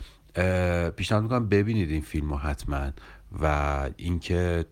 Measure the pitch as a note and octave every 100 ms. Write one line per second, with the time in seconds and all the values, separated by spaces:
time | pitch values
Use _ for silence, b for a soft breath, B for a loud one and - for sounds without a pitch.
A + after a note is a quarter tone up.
0 | B B - - F#2 F#2 F2+ F2 E2+ -
1 | F#2 G#2+ A2 B2+ A2 G2+ G#2 A2 E2+ D#2
2 | D2 D#2 D2 C#2+ C#2+ C#2+ - C#2+ C#2 -
3 | B B - - D2+ D2 C#2+ C#2 C#2 -
4 | E2 F2 - F2 F2 E2+ E2